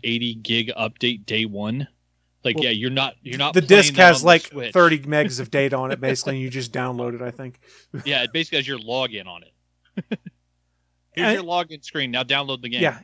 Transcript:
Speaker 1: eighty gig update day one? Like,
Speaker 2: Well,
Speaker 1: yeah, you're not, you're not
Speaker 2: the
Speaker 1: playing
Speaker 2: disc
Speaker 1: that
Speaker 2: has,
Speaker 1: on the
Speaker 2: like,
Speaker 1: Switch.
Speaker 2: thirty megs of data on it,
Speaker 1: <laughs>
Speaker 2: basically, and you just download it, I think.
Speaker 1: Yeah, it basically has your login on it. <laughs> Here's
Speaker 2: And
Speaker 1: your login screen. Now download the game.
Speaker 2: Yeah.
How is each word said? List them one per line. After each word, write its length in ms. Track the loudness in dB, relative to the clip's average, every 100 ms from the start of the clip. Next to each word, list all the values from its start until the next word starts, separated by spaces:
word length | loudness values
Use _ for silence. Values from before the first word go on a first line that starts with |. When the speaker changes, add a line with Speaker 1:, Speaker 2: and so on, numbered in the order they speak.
Speaker 1:
eighty 320 | -4 -2 -4 -6
gig 360 | -2 -2 -2 -4
update 480 | -6 -2 -2 -2 -4
day 200 | -4 -4
one? 420 | -4 -4 -6 -8 _ _ _ _ _
Like, 120 | -4 -2
Speaker 2:
Well, 80 | -2
Speaker 1:
yeah, 40 |
you're 200 | -2 -4
not, 240 | -4 -4 -6
you're 160 | -10 -4
not 140 | 0
Speaker 2:
the 80 | 0
Speaker 1:
playing 200 | 6 6
Speaker 2:
disc 120 | 6 8
Speaker 1:
that 60 | 8
Speaker 2:
has, 80 | 8
Speaker 1:
on 40 |
the 60 | 6
Speaker 2:
like, 140 | 6
Speaker 1:
Switch. 300 | 4 -8 0
Speaker 2:
thirty 260 | 4 6 4
megs 400 | 0 0 0 -2
of 100 | -2
data 260 | 0 0 0
on 160 | -4
it, 80 | -4
Speaker 1:
<laughs> 20 |
Speaker 2:
basically, 340 | -2 -2 -4 -6
and 60 |
you 60 | -6
just 220 | -8 -8
download 440 | -6 -4 -4 -6 -6
it, 60 |
I 100 | -10
think. 280 | -10 -16 -16 _ -20 _ -10 -4
Speaker 1:
Yeah, 160 | -2
it 80 | -2
basically 280 | -4 -2 -4
has 80 | -4
your 100 | -8
login 460 | -6 -4 -4 -6 -14
on 180 | -18
it. 100 | -20 _ _ _ _ -12 -8
<laughs> 100 | -10 -10 -20 _ _ _ _ _ _ _
Here's 140 | -2 0
Speaker 2:
And 60 |
Speaker 1:
your 100 | 0
login 400 | -2 -2 -2 -10
screen. 280 | -10 -6 -2
Now 100 | -2
download 400 | 0 -2 -2 -8
the 80 | -6
game. 140 | -2
Speaker 2:
Yeah. 160 | -2 -2